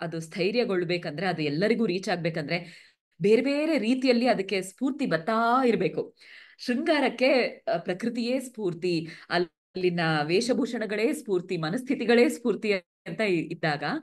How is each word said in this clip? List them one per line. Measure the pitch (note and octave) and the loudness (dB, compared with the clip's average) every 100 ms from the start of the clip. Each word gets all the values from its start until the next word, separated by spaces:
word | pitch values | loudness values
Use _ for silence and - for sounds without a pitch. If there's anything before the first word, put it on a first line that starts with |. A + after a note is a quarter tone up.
ಅದು | E3+ E3 | -6 -8
ಸ್ಥೈರ್ಯಗೊಳ್ಬೇಕಂದ್ರೆ, | D#3+ G3 F3+ A3 A3+ F#3+ F3 F3 E3+ D3 F#3+ | -8 -2 0 0 0 0 0 -2 -4 -4 -2
ಅದು | D#3+ | -2
ಎಲ್ಲರಿಗೂ | D3+ D3 G#3 A3+ A3 | -2 0 2 2 0
ರೀಚ್ | F3+ F#3 | 0 -2
ಆಗ್ಬೇಕಂದ್ರೆ | F3 E3+ E3 C#3+ E3+ - - - _ _ - | -2 -2 -4 -2 -4 -6 -18 -20 _ _ -2
ಬೇರೆ | G3 A3+ | 4 4
ಬೇರೆ | C4 C#4+ D#4 D4+ | 4 0 2 0
ರೀತಿಯಲ್ಲಿ | G#3+ C4 C4 A#3+ B3 | 2 2 2 4 4
ಅದಕ್ಕೆ | G3 F#3+ G3 | 2 0 -4
ಸ್ಫೂರ್ತಿ | F#3 - C4+ C#4 B3 | -4 -4 -4 -2 0
ಬರ್ತಾ | E3 E3 A3 A#3 B3 C4 | 0 0 0 2 4 4
ಇರ್ಬೇಕು. | G#3 E3+ - - - - - - - | 4 2 -2 -8 -10 -20 -20 -20 -10
ಶೃಂಗಾರಕ್ಕೆ, | - B3 E4 D4+ C4+ - B3+ C#4 A3 - - | -4 -2 2 2 2 2 4 4 2 -4 -4
ಆ, | E3+ | -2
ಪ್ರಕೃತಿಯೇ | E3+ F#3 A3+ A#3 A#3 C4 | -2 -4 -4 -4 -2 -2
ಸ್ಫೂರ್ತಿ, | B3+ - G3+ E3 F3+ E3+ D#3+ - - | -4 -6 -6 -2 -2 -2 -2 -10 -4
ಅಲ್ಲಿನ | F3 F3 _ _ F#3 F3+ F3 E3 D#3 | -2 -2 _ _ -2 -2 0 0 0
ವೇಷಭೂಷಣಗಳೇ | D3 F3+ A#3+ A#3+ C4 A#3 G#3+ G#3 A3+ | 2 0 0 0 -2 -2 -4 -2 -2
ಸ್ಫೂರ್ತಿ, | D#4 - F#3 F3 F3+ | -2 -2 -2 -2 -4
ಮನಸ್ಥಿತಿಗಳೇ | D#3 G#3 B3+ - G#3+ A#3 B3 | -2 -2 -2 -2 4 6 4
ಸ್ಫೂರ್ತಿ | A#3+ B3 F#3 A3 | 2 -2 0 0
ಅಂತ | G3 - _ - E3 | -2 -4 _ -10 -4
ಇ-, | A3 F3 - | 0 0 0
ಇದ್ದಾಗ | E3+ E3 D3 D3 C#4+ | -2 -2 -2 -2 -4